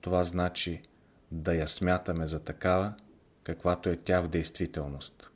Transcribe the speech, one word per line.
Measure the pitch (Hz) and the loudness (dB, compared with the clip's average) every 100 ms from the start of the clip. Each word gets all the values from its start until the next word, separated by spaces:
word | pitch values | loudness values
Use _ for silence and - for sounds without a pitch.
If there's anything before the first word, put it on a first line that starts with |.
това | - 90 | 2 2
значи | 87 90 87 - - 82 - _ _ _ _ | 2 0 0 0 -4 -4 -10 _ _ _ _
да | 82 80 | -4 0
я | 82 76 | 0 2
смятаме | - 92 90 - 85 80 | 2 2 2 0 -2 -2
за | 78 | -4
такава, | - - 92 92 101 104 - - _ _ | -6 -2 2 2 2 -6 -18 -20 _ _
каквато | - 85 90 90 98 | -8 -2 0 0 0
е | 82 | -2
тя | - 92 | 2 2
в | 85 | 2
действителност. | 82 78 - - - 71 69 - - - | -2 -2 -4 -4 -4 -6 -8 -12 -18 -20